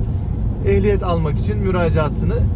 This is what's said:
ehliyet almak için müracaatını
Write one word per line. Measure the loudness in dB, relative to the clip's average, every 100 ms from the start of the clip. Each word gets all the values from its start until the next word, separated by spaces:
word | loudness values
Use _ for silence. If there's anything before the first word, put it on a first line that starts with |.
| 0 -2 -2 -2 -2 -2 0
ehliyet | 2 2 2
almak | 0 0 0 0
için | -2 0
müracaatını | 0 0 2 2 0 0 0 0 0